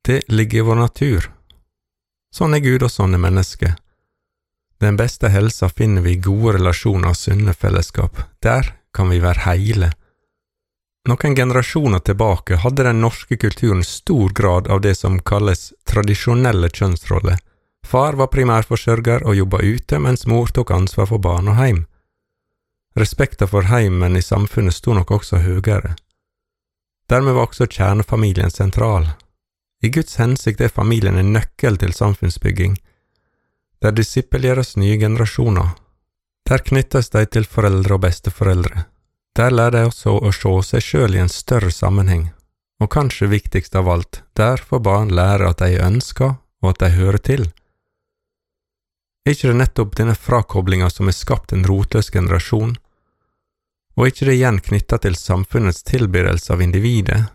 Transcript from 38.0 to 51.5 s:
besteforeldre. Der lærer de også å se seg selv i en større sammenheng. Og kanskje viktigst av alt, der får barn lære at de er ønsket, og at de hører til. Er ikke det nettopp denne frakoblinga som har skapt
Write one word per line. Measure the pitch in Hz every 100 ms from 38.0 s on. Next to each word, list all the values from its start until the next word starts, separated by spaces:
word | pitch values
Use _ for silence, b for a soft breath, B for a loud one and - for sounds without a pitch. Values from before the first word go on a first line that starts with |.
besteforeldre. | 92 - - - 98 90 87 - - _ _ _ _ -
Der | 120
lærer | 123 117 117
de | 113
også | - 110 104
å | 104
se | 98 98 95 95
seg | -
selv | - 147 117
i | 92
en | 90
større | - - 123 95
sammenheng. | - 98 98 92 85 82 - _ _ _ _
Og | 107
kanskje | 151 135 - 104
viktigst | 104 - - -
av | 95 90
alt, | 87 92 - _
der | - 110 127
får | - 135
barn | 104 101 107
lære | 90 95 101 92
at | 87
de | 92 92
er |
ønsket, | 87 113 - - 131 131 _ _
og | 95
at | 92
de | 92 87
hører | 92 101
til. | - 135 92 - _ _ _ _ _ _ _ _ _ _ _ _ _ _ _ _
Er | 143
ikke | 147 131
det | 120
nettopp | 131 - 107
denne | - 113 110
frakoblinga | - 123 104 - 92 92 92
som | - 98
har |
skapt | 90 - - -